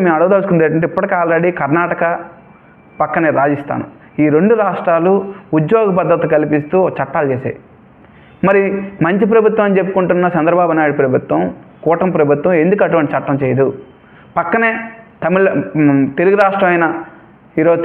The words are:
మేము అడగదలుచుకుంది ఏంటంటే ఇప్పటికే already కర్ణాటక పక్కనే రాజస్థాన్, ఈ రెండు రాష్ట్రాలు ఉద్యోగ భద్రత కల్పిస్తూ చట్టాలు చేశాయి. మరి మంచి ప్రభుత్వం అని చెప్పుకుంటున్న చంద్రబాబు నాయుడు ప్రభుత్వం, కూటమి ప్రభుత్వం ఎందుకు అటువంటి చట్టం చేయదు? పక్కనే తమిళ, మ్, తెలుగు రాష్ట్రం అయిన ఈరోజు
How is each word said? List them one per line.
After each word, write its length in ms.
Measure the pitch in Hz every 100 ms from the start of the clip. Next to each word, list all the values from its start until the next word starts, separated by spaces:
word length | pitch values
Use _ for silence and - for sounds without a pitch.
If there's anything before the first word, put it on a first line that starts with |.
మేము 100 | 180 160
అడగదలుచుకుంది 480 | 180 196 196 170 156
ఏంటంటే 200 | 160 165
ఇప్పటికే 240 | 139 196 185
already 280 | 170 165 175 175
కర్ణాటక 420 | 139 165 175 170 170 175 - - - - - - - -
పక్కనే 300 | 151 170 156 131
రాజస్థాన్, 460 | 143 143 - 123 - - - -
ఈ 40 | 151 151
రెండు 180 | 202 226
రాష్ట్రాలు 500 | 196 185 - 165 175 196 196 - - 156
ఉద్యోగ 280 | 151 226 214 185
భద్రత 260 | 170 165 160
కల్పిస్తూ 460 | 151 147 147 147 185 175 -
చట్టాలు 300 | 135 170 143
చేశాయి. 240 | 127 127 - - - - - - - - - 180
మరి 140 | 196 196 196 196 - 165
మంచి 200 | 196 208
ప్రభుత్వం 300 | 226 214 220 202
అని 100 | 190
చెప్పుకుంటున్న 500 | 185 190 180 180 180 170
చంద్రబాబు 400 | 156 170 175 160
నాయుడు 180 | 151 143
ప్రభుత్వం, 400 | 135 127 - 151 139 - - - 156
కూటమి 280 | 165 185 170
ప్రభుత్వం 360 | 143 143 180 175
ఎందుకు 200 | 165 202 180
అటువంటి 240 | 165 147 139
చట్టం 220 | 143 -
చేయదు? 240 | 131 127 131 - - - - - - 170
పక్కనే 320 | 170 233 226 226 226 - - -
తమిళ, 220 | 165 185 190 147 135 156
మ్, 200 | 147 139 139 139
తెలుగు 180 | 180 202
రాష్ట్రం 260 | 196 196 185
అయిన 120 | 170 160 165 - - - - - -
ఈరోజు 200 | 160 170